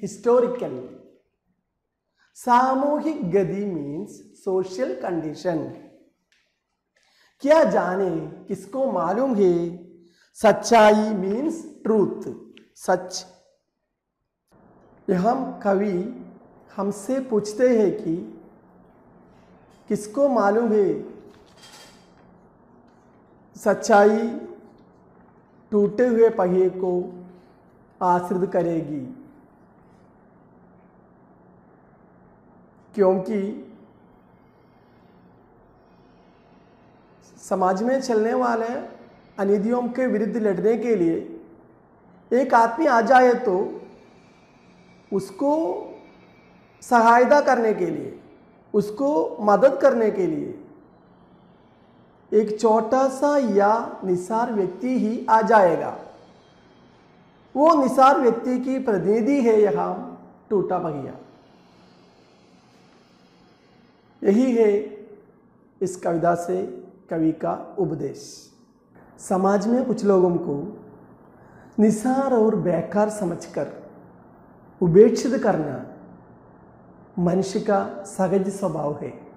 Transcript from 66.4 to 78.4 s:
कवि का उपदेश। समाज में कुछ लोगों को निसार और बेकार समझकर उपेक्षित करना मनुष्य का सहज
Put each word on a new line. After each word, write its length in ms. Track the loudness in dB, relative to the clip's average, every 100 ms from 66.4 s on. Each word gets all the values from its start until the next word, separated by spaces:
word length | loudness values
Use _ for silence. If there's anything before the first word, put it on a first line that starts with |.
| -2 -6 -6 -12 -18 -20 -10
कवि 220 | -2 -2
का 440 | -2 -4 -6 -8 -6
उपदेश। 720 | -4 -4 -8 -10 -18 -20 -20 _ _ _ _ -20 -20 -20
समाज 480 | -4 0 2 2 2
में 180 | 0 0
कुछ 180 | -2
लोगों 320 | 2 4 4 2
को 480 | -4 -6 -8 -14 -20 -20 -20 -20 -20 -20 -20 -20 -10 2
निसार 540 | 2 2 0 0 0
और 220 | 2 2 2
बेकार 540 | -2 -2 -2 -2 -2
समझकर 720 | -2 -6 -6 -10 -8 -8 -10 -20 -20 -20 -20 -20 -20 -20 -20 -20 -2
उपेक्षित 640 | 4 8 8 6 -2 -2
करना 540 | 0 -2 -4 -8 -12 -18 -20 -20 -20 -20 -20 -20 -20 -20 -20 -20 -12 -4
मनुष्य 400 | 0 0 -2 -4
का 440 | -2 -2 -2 -8
सहज 460 | -14 -4 0 0